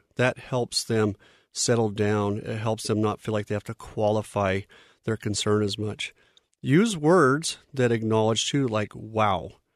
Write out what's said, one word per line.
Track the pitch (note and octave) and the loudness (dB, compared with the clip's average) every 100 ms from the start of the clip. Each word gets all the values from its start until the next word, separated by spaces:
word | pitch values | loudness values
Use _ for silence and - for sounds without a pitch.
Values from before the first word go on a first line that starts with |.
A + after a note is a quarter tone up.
| _ - | _ -2
That | B2 - | 0 -2
helps | - B2+ A#2+ - | -4 -4 -2 -4
them | - A2+ G#2+ G2+ - _ _ | -2 0 0 -2 -12 _ _
settle | - - A#2 A2 | -4 0 2 0
down. | G#2 G#2 G#2 G2+ G#2 | 0 0 2 0 -2
It | - A2 | -6 -6
helps | A2 A2 | -4 -4
them | - G#2+ | -2 0
not | G#2+ G2+ | 0 -2
feel | - | -4
like | G#2+ G2+ | -4 -4
they | G#2 | -6
have | - | -8
to | |
qualify | - - - G#2+ G#2+ - G#2 G2 G2 - - - _ - | -14 -10 -2 0 0 -2 0 0 0 -6 -18 -20 _ -6
their | A2 | -4
concern | A2 G2 G#2+ G#2 | -4 -2 0 0
as | G#2 F#2+ | 0 -4
much. | G#2 - - - _ _ _ _ | -8 -8 -10 -14 _ _ _ _
Use | C3 D#3 A3+ F3 | 2 4 4 2
words | D3+ F#3 C3 D3 - - _ | 4 6 6 4 -2 -10 _
that | C3 B2 | 0 2
acknowledge | A2+ A2 A2 A2 A2 - | 2 0 2 2 0 0
too, | C#3+ B2+ | 0 0
like, | G#2+ G#2 | -2 -4
"Wow." | A#2+ A2 A2 G#2 F2 - - _ | -8 -6 0 2 0 -4 -16 _